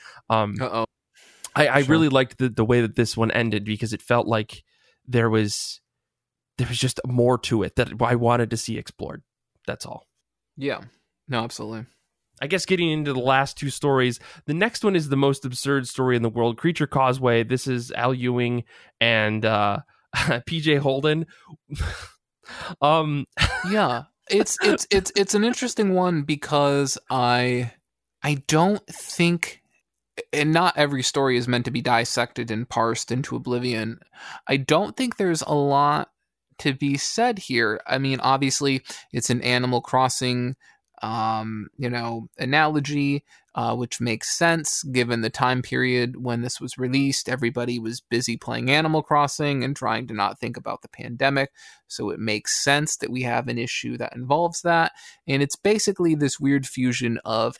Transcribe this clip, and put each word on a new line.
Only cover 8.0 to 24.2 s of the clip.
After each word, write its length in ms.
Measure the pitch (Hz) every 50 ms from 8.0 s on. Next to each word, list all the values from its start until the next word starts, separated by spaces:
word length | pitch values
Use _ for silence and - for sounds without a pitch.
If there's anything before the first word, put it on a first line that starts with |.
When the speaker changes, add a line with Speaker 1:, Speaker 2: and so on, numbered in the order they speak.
| 120 120 123
Speaker 1:
wanted 380 | 120 120 117 120 117 117 110
to 60 | 117
see 200 | 113 - - 110
explored. 460 | - - - - - - - 113 - - _ _ _ _ _ _ _ _
That's 220 | - - - -
all. 180 | - - - - _ _ _ _ _ _ _ _ _ _
Speaker 2:
Yeah. 260 | 151 135 139 110 - 98 - _ _ _ _ _ _ _
No, 160 | - 131 117 113
absolutely. 440 | 117 - - 107 107 113 110 113 - _ _ _ _ _ _ _ _ _ _
Speaker 1:
I 60 | 135
guess 180 | 151 190 180 -
getting 240 | - 185 170 170 165
into 220 | 156 156 147 143
the 80 | 131 127
last 380 | 120 135 131 135 139 - -
two 120 | - 147 135
stories, 500 | - - - 143 135 131 127 123 117 - - - - - -
the 80 | 147 147
next 300 | 170 208 233 - - -
one 120 | 208 190
is 140 | 170 151 135
the 80 | 139
most 260 | 135 139 139 139 - -
absurd 440 | 127 127 - - 139 135 139 123
story 280 | - - 131 131 127 123
in 60 | 120
the 80 | 117 113
world, 280 | - 120 117 120 113
Creature 300 | - - 175 165 - 151
Causeway. 560 | - - 139 131 127 123 131 127 123 117 117 113
This 240 | 113 127 127 -
is 240 | 135 127 120 120 123
Al 220 | - - 120 127 131
Ewing 500 | 127 120 123 123 123 120 120 120 120 - - - - - - _ _
and, 420 | 113 117 113 110 107 107 107 110 110
uh, 360 | 110 110 104 104 101 101 - - _ _ _ _ _ -
<laughs> 320 | - - - 120 123 -
P 160 | - 165 165
J 140 | 147 156 147
Holden. 500 | 139 147 135 135 139 143 151 156 160 160 - - - - - 156 - _ _
<laughs> 60 | 151 - - - - - - - - _ _ _ _ _ _ - - - - - 175 -
Um, 440 | 139 147 156 160 156 151 147 143 - - _
<laughs> 320 | - - - - - 180 180
Speaker 2:
Yeah. 340 | 208 214 190 127 123 117 143 - _ _